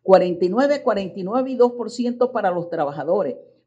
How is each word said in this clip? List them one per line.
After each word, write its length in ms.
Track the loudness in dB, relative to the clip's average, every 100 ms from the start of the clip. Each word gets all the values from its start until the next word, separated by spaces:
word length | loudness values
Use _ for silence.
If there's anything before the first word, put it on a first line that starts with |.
cuarenta 420 | 4 6 6 0
y 40 | 0
nueve, 340 | 2 2 2
cuarenta 360 | 0 -2 -4 -8
y 60 |
nueve 260 | -4 -4 -2
y 60 | 2
dos 160 | 2
por 180 | 0 -8
ciento 400 | -4 -4 0 -2
para 220 | 0 0
los 180 | -2 -4
trabajadores 680 | -4 -4 -4 -2 0 -2 -6 -14 _